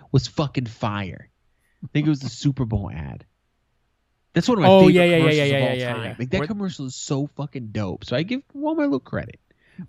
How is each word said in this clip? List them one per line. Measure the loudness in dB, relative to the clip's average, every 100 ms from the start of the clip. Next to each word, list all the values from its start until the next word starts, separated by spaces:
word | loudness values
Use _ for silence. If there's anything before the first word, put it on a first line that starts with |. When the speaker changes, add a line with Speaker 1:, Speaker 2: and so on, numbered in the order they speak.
| -2
Speaker 1:
was | -2 0
fucking | -4 -4 -4 -8
fire. | -6 -6 -4 -8 -12 -20 _ _ _ _ _
I | -6
think | -2 0
it |
was | 0
the | -4
<laughs> | -2
Super | -2 -2
Bowl | -2 -4 -4
ad. | -8 -12 -14 -18 _ _ _ _ _ _ _ _ _ _
That's | -2 0
one | 4
of |
my | 8
Speaker 2:
Oh, | 10 10
Speaker 1:
favorite |
Speaker 2:
yeah, | 8
yeah, | 4
yeah, | 4
Speaker 1:
commercials | 4 2
Speaker 2:
yeah, |
Speaker 1:
of | 2 0
Speaker 2:
yeah, | 0
Speaker 1:
all | -2
Speaker 2:
yeah, | -4
Speaker 1:
time. | -6 -8
Speaker 2:
yeah. | -8
Speaker 1:
Like, | -6
that | -4
Speaker 2:
What | -4
Speaker 1:
commercial | -6 -8 -8 -12
is | -12
so | -6 -4 -4 -8
fucking | -10 -10 -10
dope. | -6 -6 -8 -6
So | -4
I |
give | -4 -6 -10 -8
Walmart | -4 -2
a |
little | -2 -2
credit, | -4 -8 -10 -16 _ _ _ -20